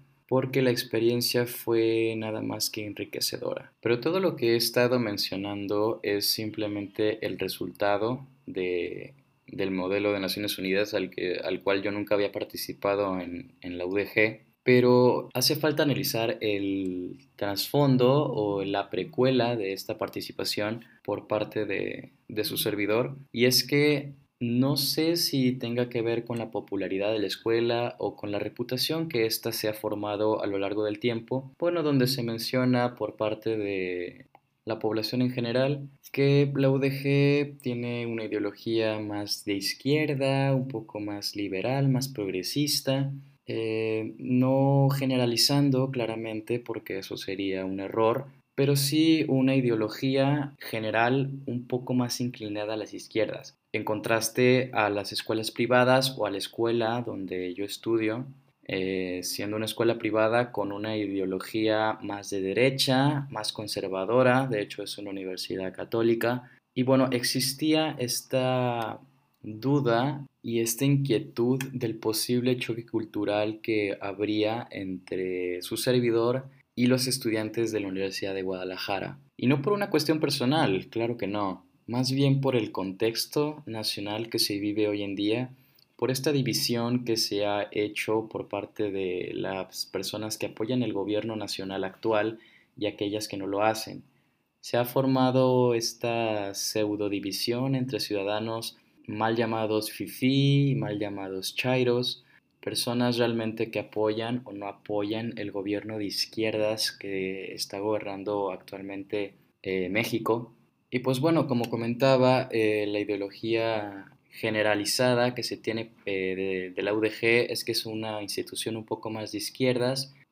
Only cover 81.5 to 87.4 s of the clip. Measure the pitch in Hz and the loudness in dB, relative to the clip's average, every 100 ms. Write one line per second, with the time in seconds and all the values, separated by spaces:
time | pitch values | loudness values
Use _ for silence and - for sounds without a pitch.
81.5 | 87 _ _ - 120 127 135 139 135 135 | -4 _ _ -4 -2 0 4 4 4 2
82.5 | 123 104 - 95 95 113 113 - 151 147 | 2 0 -4 -6 0 0 0 -2 -2 -2
83.5 | 151 - 110 107 - 101 107 110 110 - | -4 -8 -6 -4 -4 -4 -4 -4 -2 -2
84.5 | 101 104 104 104 104 101 98 104 117 131 | -2 -2 0 0 0 -4 -2 0 0 -2
85.5 | - _ _ _ - 120 135 156 143 - | -10 _ _ _ -4 -2 0 0 0 0
86.5 | 110 - 117 117 123 117 110 - 101 | 0 0 0 0 0 0 -2 0 -2